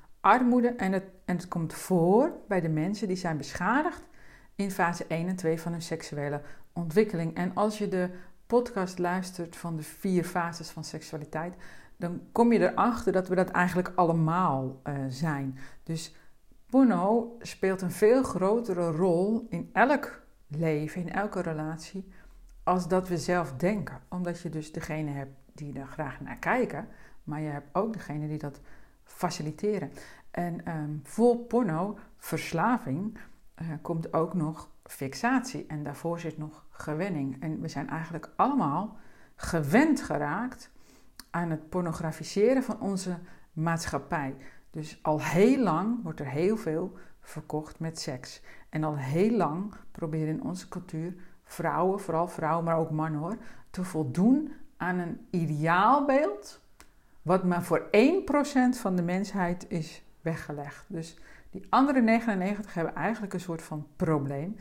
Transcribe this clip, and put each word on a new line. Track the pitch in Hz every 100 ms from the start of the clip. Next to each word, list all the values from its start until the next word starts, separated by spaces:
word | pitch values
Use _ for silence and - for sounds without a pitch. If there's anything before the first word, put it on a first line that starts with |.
| - -
armoede | 196 233 247 247 240
en | 240 190
het, | 190 190 -
en | - 180
het | -
komt | 175 160
voor | - - 180 165 208 302 - -
bij | 190
de | 165
mensen | 156 165 208 208
die | 185
zijn | 175 156
beschadigd | 151 - 180 240 349 - - - - - -
in | - 202
fase | 185 170 180 -
één | 160 170
en | 185
twee | 160 165
van | 170
hun | 170
seksuele | 165 160 - 147 143 143 143 - -
ontwikkeling. | - 170 160 220 175 165
En | 165 180
als | 185 208 214
je | 202
de | 185 180 185 - - -
podcast | 240 240 - 185 185
luistert | 175 180 185 - 170 -
van | 170 160
de |
vier | 151 - 196 180
fases | 170 180 170 165 160
van | -
seksualiteit, | 160 160 - 156 147 156 175 185 - - - -
dan | 170 175 -
kom | - 233
je | 226
erachter | 180 - 202 233 -
dat | 185 185
we |
dat | 180 180
eigenlijk | - 180 180 180
allemaal, | - 170 165 156 170 180 135 131 135
eh, | - 139 135
zijn. | 131 165 143 135 131 - -
Dus | - 160 - - - - - - -
porno | 262 262 180 190 233 233 -
speelt | - - 190 185
een | 185
veel | - 214 254
grotere | 254 180 185 226 233 180 170
rol | 156 185 165 196 226 -
in | 170 -
elk | - 240 285 - - - - -
leven, | 147 160 151 151 185
in | 170
elke | - 208 196
relatie, | 170 156 156 160 - 190 190 - - - - - -
als | 185 165
dat | 185 185
we | 180
zelf | 139 180 156
denken. | 127 170 208 151 - -
Omdat | 180 175 170
je | 170
dus | 156 151
degene | - 160 156 151
hebt | 139 139 139 -
die | - 147 135
er | 135
graag | - 143 127
naar | 135 -
kijken, | 170 233 233 143 214 - - -
maar | - 151
je | 156
hebt | 143 143
ook | - 220
degene | 220 - 151 151
die | 151
dat | 147 139 - - - -
faciliteren. | - - 175 - 156 156 208 202 165 - - - -
En, | - 175 170
ehm, | 175 165 151 151
voor | - - 240 233
porno, | 240 240 226 160 196 226 - -
verslaving, | - 160 - 165 202 240 - 139 208 - - - -
eh, | - 165 151
komt | - 165 165
ook | 160 165
nog | 180 151 156 - -
fixatie. | - - 135 135 233 262 254 147 -
En | 151
daarvoor | 147 139 165 170
zit | 165 156
nog | 151 - -
gewenning. | - - 151 196 156 139 131
En | 160 156
we | 160
zijn | - -
eigenlijk | 160 165 165 - -
allemaal | 220 277 160 147 220 - - - - -
gewend | - 175 143 196 320 262
geraakt | - 147 147 170 247 - - - - - - - -
aan | 170 170
het | 156 -
pornografiseren | 185 175 165 160 156 160 - 214 262
van | 254 -
onze | 196 190 185 175 - - -
maatschappij. | - 160 165 - 147 - 165 139 135 - - -
Dus | 156 151 -
al | - 151
heel | 147 160 220 269
lang | 214 160 208 233
wordt | 170 156
er | 139
heel | 135 185 220
veel | - 156 185 - - -
verkocht | - - - 151 151 -
met | 160 165
seks. | - 131 - - - - -
En | 156
al | 156 151
heel | 135 160 214 226
lang | 160 160 208 - -
proberen | - 160 160 156
in | 160
onze | - 180 -
cultuur | 185 170 156 165 180 - - -
vrouwen, | - 165 147 185 196
vooral | - 160 175
vrouwen, | - 160 165
maar | 165 165
ook | 160
mannen | 156 160 151
hoor, | 165 233 - - -
te | -
voldoen | 185 156 156 165 208 285 311 - - -
aan | 175 180
een | 170 - -
ideaalbeeld | 185 160 151 160 180 220 285 285 269 320 403 - - - - - - _ -
wat | 151 185
maar | 180 175
voor | - 160 -
één | 208 262 381
procent | - 285 285 269 247 247
van | 196 180
de |
mensheid | 175 185 202 202 175 180 -
is | 170 156 - - -
weggelegd. | 160 156 - 147 143 - -
Dus | 160 160 - - - -
die | - -
andere | 220 277 262
negenennegentig | 226 226 233 196 185 208 208
hebben | 180 160
eigenlijk | - 165 226 196
een | 190
soort | 180 165
van | - 151 151 -
probleem. | 165 156 135 139 165 226